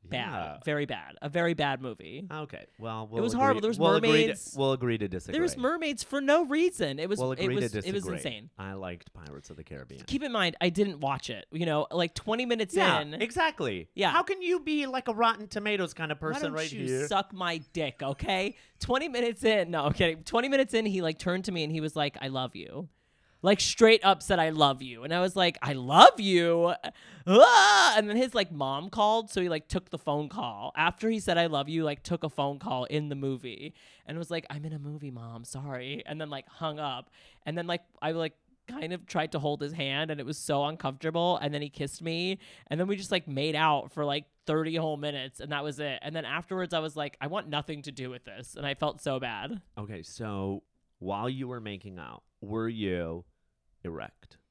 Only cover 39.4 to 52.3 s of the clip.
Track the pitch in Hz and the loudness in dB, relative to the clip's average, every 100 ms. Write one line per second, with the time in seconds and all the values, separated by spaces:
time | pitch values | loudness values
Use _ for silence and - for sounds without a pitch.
39.4 | 147 147 143 165 139 139 160 151 127 147 | -2 -2 -6 -4 -4 -2 -4 -6 -6 -8
40.4 | - 143 143 160 - 135 160 165 175 175 | -2 0 0 -2 -6 -4 -4 0 2 2
41.4 | 147 147 147 - 143 - 165 165 180 190 | 0 -4 -8 -8 -8 -6 -6 -4 -2 -4
42.4 | - - - 151 185 202 160 185 165 135 | -10 -20 -8 -2 -2 -2 -2 -2 -2 -2
43.4 | 151 147 160 147 - - 147 143 147 _ | -2 2 2 2 0 -4 -2 -2 -6 _
44.4 | - 156 160 165 160 151 147 143 131 - | -2 0 0 -2 -2 -2 -4 -6 -10 -12
45.4 | 139 147 147 143 147 131 - 160 131 147 | -8 -6 -6 -6 -6 -6 -6 -8 -4 -6
46.4 | 175 190 180 170 156 151 147 - 139 190 | -4 -6 -2 -2 -4 -6 -8 -6 -6 -6
47.4 | 160 147 147 151 147 131 127 123 - 101 | -4 -6 -6 -10 -10 -10 -10 -12 -16 -16
48.4 | 127 - 143 139 151 143 - 131 123 107 | -16 -10 -8 -2 -4 -4 -4 -4 -4 -6
49.4 | 117 214 - - 104 101 82 - 113 101 | -8 -10 -12 -14 -10 -10 -12 -10 -8 -4
50.4 | 98 98 _ _ _ _ 92 98 117 131 | -4 -4 _ _ _ _ -6 -4 -4 -6
51.4 | 131 123 107 98 101 90 69 57 _ | -8 -10 -10 -12 -14 -16 -16 -16 _